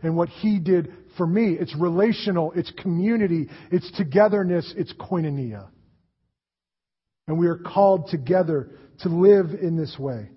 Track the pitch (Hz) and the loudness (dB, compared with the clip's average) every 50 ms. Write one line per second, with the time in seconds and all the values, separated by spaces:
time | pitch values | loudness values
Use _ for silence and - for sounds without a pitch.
0 | - 165 160 165 170 170 - - - 214 208 196 160 165 185 175 160 - - - | -2 -2 0 0 0 -2 -4 -2 0 0 0 0 2 2 2 2 2 -2 -10 -18
1 | - - _ - 180 165 175 214 233 208 160 - 180 - - 147 170 175 170 180 | -20 -20 _ -4 -2 0 2 2 2 2 0 -2 -4 -6 -4 -2 -2 0 2 2
2 | 202 233 214 - - 208 190 170 160 156 - 175 - - - - - 196 170 170 | 2 2 2 -2 -2 -2 0 0 -2 -2 -4 -6 -6 -6 -10 -8 -6 -4 -2 0
3 | 185 214 233 226 208 185 170 160 147 - - - - - 180 180 - - - - | 0 0 0 0 0 0 0 -2 -4 -6 -10 -20 -10 -4 -4 -4 -4 -4 -6 -6
4 | 196 147 131 196 208 208 202 208 190 180 175 170 - - - - 165 - - - | -6 0 4 4 4 4 4 0 0 0 0 -2 -2 -4 -6 -8 -8 -8 -8 -18
5 | - - 190 175 160 151 143 139 131 117 107 101 95 92 _ _ _ _ _ _ | -8 -4 -4 -2 -2 -2 -4 -4 -6 -6 -8 -12 -14 -18 _ _ _ _ _ _
6 | _ _ _ _ _ _ _ _ _ _ _ _ _ _ _ _ _ _ _ _ | _ _ _ _ _ _ _ _ _ _ _ _ _ _ _ _ _ _ _ _
7 | _ _ _ _ _ - 156 165 170 170 170 170 170 - - 196 202 196 190 185 | _ _ _ _ _ -4 -2 0 2 0 0 -2 -8 -4 2 4 4 4 4 2
8 | 156 - - 160 127 123 180 185 180 160 160 143 123 - - - - - _ _ | 0 -6 -8 -8 -2 0 2 2 2 2 0 -2 -4 -6 -16 -20 -20 -20 _ _
9 | - 185 165 170 185 196 208 196 185 160 160 202 202 170 165 165 156 - - - | -4 -2 2 6 8 8 8 6 4 0 -4 -4 -4 -4 -2 -2 -4 -6 -8 -8
10 | 135 139 127 113 104 98 - | -8 -8 -8 -8 -10 -14 -18